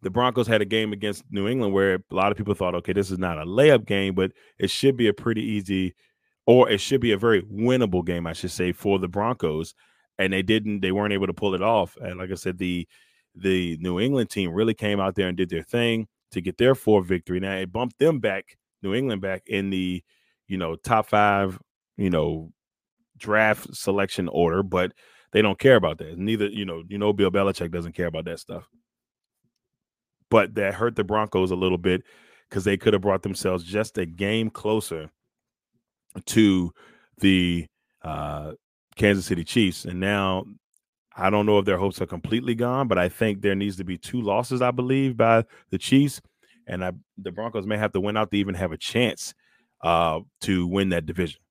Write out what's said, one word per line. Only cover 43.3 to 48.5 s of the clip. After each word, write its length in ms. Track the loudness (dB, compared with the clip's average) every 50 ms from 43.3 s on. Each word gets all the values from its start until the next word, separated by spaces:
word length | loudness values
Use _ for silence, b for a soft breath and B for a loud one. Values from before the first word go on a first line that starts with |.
| -2 0
there 140 | 0 0 0
needs 220 | 0 -2 -4 -4
to 80 | -6 -8
be 120 | -8 -8
two 240 | -10 -10 -8 -6 -4
losses, 400 | -2 0 0 0 0 -2 -2 -2
I 120 | 0 0 0
believe, 440 | -2 -2 -2 0 0 0 -2 0
by 280 | 2 4 6 6 4 4 b b b b b
the 80 | -8 -6
Chiefs. 420 | -2 4 4 4 4 4 0 -8 _ _ _ b b b b b b
And 180 | -10 -8 -6 -6
I, 80 | -6 -8 -8 _ _ _
the 160 | -14 -12 -12 -10
Broncos 340 | -8 -10 -6 -6 -6 -4
may 120 | -4 -4 -2
have 140 | -2 -2 -2
to 80 | -2
win 180 | -2 -2 0 -2
out 120 | -2 0 0
to 40 |
even 180 | 0 0 0